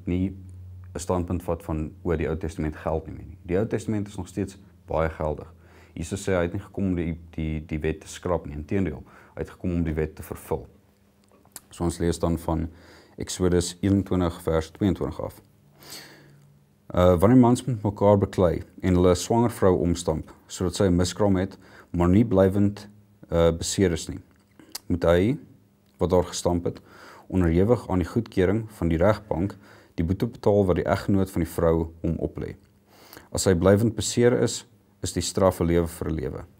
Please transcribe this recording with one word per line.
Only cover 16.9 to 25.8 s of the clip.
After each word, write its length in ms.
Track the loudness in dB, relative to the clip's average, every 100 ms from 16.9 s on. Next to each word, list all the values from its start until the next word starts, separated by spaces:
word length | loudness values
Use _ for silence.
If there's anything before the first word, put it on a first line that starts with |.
Uh, 240 | 2 4 6
"Wanneer 200 | 6 8
mans 260 | 6 4
met 180 | 0 -4
mekaar 360 | -4 2 4 4
beklei 440 | 2 2 2 0 -8 -6
en 120 | 2
hulle 160 | 4 6
'n 60 | 4
swanger 340 | 2 0 0
vrou 280 | 2 2 4
omstamp, 520 | 2 -2 -2 -4 -6 -20 _
sodat 280 | -6 -4
sy 100 | 0
'n 120 | 2 2
miskraam 400 | 0 0 0 2
het, 220 | -2 -8 -20 -20 -8 0
maar 120 | 4
nie 160 | 4
blywend, 640 | 4 4 4 4 0 0 -16 -20 _ _ -4
uh, 200 | 2 4 2
beseer 380 | -4 0 2 0
is 100 | -6
nie, 100 | -12 -16 _ _ _ -18 -16 -4
moet 160 | 0 4
hy, 120 | 4 4 -2 -8 -20 _ _